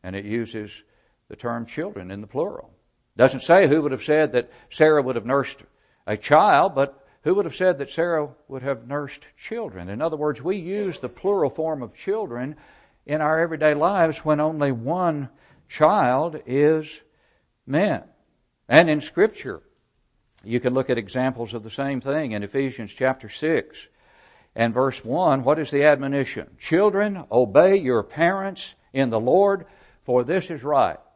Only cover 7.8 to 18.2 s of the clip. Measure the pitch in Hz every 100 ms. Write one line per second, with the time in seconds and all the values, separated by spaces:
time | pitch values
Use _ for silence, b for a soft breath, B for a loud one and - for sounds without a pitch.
7.8 | 139 - 175 160 147 127 _ 135 131 127
8.8 | 120 147 139 - - _ - 226 196 92
9.8 | 87 107 160 151 151 117 143 202 165 202
10.8 | 196 156 127 - 190 202 165 - 160 151
11.8 | 117 - - 214 185 120 131 147 b b
12.8 | b b - 151 151 160 170 156 151 147
13.8 | 170 202 165 147 156 151 151 160 143 120
14.8 | 120 175 180 151 135 b b b _ -
15.8 | 156 208 131 127 165 156 - 135 147 160
16.8 | 151 - _ _ _ _ _ _ - 147
17.8 | 202 117 - _